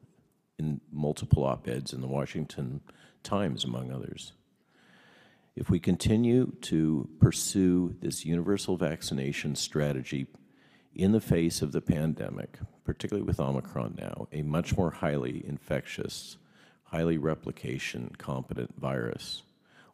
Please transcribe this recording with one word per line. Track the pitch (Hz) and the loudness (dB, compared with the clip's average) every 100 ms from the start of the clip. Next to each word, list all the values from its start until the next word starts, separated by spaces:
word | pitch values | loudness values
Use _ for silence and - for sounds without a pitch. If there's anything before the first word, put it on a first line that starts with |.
| - _ _ _ _ - | -20 _ _ _ _ -8
in | 76 69 - | -6 -6 -8
multiple | 73 76 76 - - 67 | -4 -2 -2 2 4 4
op-eds | 62 - 64 67 | -2 -4 -6 -6
in | 64 | -8
the | 65 | -4
Washington | 69 69 - 76 - 65 71 - - - _ | -4 -4 -4 -6 -6 -6 -6 -12 -20 -20 _
Times, | - 101 82 60 | -4 -2 0 -2
among | 64 60 64 | -4 -4 -6
others. | 65 - - - _ _ _ _ _ _ - - - - _ _ - | -8 -8 -12 -16 _ _ _ _ _ _ -20 -20 -20 -20 _ _ -8
If | 69 | 0
we | 90 | 2
continue | - 87 - 110 117 127 - - | 4 2 6 6 6 6 4 -2
to | - 80 80 76 - - | 0 2 4 2 0 6
pursue | 90 - - 101 92 90 87 110 | 6 6 0 4 6 6 2 -2
this | 87 - 78 | -6 -4 0
universal | 85 85 101 - 90 | 0 2 0 0 0
vaccination | 82 80 - 71 67 71 76 71 | 0 -2 -4 -2 -2 -2 -2 -4
strategy | - 76 73 67 64 69 67 - _ _ _ _ _ | -2 0 0 0 -2 -4 -6 -10 _ _ _ _ _
in | - 95 | 0 4
the | 110 | 4
face | - 85 85 - | 4 4 4 2
of | 76 | -2
the | 78 | -2
pandemic, | - 73 78 - 50 50 - - - _ | 0 2 2 0 -4 -6 -10 -10 -14 _
particularly | - - - 101 - | -6 -4 -2 -2 0
with | 90 | 0
Omicron | 67 67 - - 57 - | 2 0 -2 -6 -6 -6
now, | 50 50 - | -8 -8 -8
a | 76 | -4
much | 76 78 - - | 0 0 0 2
more | 87 | 2
highly | - 82 73 64 76 - | 2 0 0 0 -4 -6
infectious, | 71 - 67 - - - - - - _ _ - _ - | -8 -2 -4 -4 -6 -6 -8 -12 -18 _ _ -20 _ -6
highly | 82 85 82 | 0 2 2
replication | 76 78 - - - 65 - - 60 - | 2 -2 -4 -8 -6 -6 -6 -6 -8 -10
competent | - 65 64 - 60 - | -6 -6 -4 -6 -8 -6
virus, | 67 65 58 - - - - _ _ - - | -4 -2 -2 -6 -8 -12 -12 _ _ -20 -20